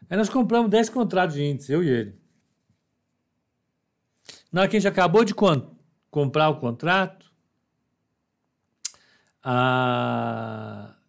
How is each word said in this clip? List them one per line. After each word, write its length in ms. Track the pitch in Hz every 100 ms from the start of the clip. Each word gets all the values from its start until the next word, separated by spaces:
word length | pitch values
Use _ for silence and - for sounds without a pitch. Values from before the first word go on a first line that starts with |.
| -
Aí 80 | 185
nós 120 | 202
compramos 420 | 262 208 233 226
dez 180 | 220 220
contratos 460 | 254 208 185 180
de 80 | 143
índice, 300 | 147 143 -
eu 120 | 151
e 40 | 170
ele. 300 | 120 104 98 _ _ _ _ _ _ _ _ _ _ _ _ _ _ _ _ _ _ _ _ - - _
Na 120 | 170
hora 80 | 190
que 60 | 214
a 40 |
gente 80 | 196
acabou 360 | 190 175 196
de 100 | 233
con-, 400 | - 196 143 - - _ _ _
comprar 380 | 147 143 151 156
o 100 | 151
contrato, 720 | 123 120 156 190 190 - _ _ _ _ _ _ _ _ _ _ _ _ _ _ _ _ - - _ _ _ _
a, 1500 | 135 123 127 127 127 123 123 120 117 113 113 110 110 104 107 -